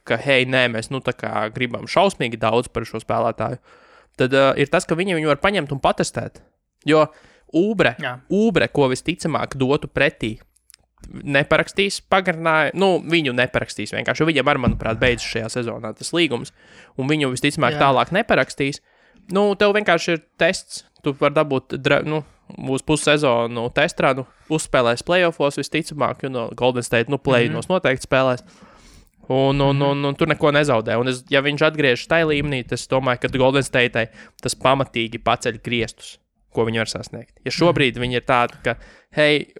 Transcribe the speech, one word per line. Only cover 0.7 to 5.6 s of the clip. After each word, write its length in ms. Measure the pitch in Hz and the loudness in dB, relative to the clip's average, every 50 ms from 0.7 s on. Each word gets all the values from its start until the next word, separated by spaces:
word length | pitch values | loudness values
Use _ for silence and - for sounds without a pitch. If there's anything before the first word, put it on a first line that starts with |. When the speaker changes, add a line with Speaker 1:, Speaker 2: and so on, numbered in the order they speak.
Speaker 1:
mēs, 180 | 113 110 - - | -2 -4 -6 -6
nu, 80 | 139 131 | -8 -6
tā 120 | - 127 | -6 -6
kā 400 | - - 117 110 110 107 107 110 | -6 -6 -6 -6 -4 -4 -4 -4
gribam 300 | 110 127 127 120 117 107 113 - | -4 -6 -6 -6 -6 -8 -8 -2
šausmīgi 500 | - 170 196 196 - - 139 117 117 110 | 2 2 2 2 2 -2 -4 -4 -4 -2
daudz 300 | 123 110 113 120 120 - | 0 0 2 0 0 -2
par 160 | - 117 117 | -6 -8 -8
šo 160 | - - 113 | -6 -8 -8
spēlētāju," 560 | - - 117 117 117 117 110 - 110 123 127 - _ _ - - _ _ - - _ _ _ | -6 -4 -2 0 0 -2 -2 -4 -4 -6 -6 -10 _ _ -20 -20 _ _ -20 -20 _ _ _
tad, 160 | - 131 123 | -2 0 2
uh, 220 | 135 135 135 135 - | 4 4 4 4 4
ir 100 | - 143 - | 2 0 0
tas, 160 | 165 185 - | 0 0 0
ka 80 | - 165 | -2 -2
viņi 220 | 165 190 202 175 | -2 -2 -2 -2
viņu 100 | 156 156 | 0 0
var 100 | 151 139 - | 0 0 0
paņemt 340 | - 196 208 180 | 0 0 0 -2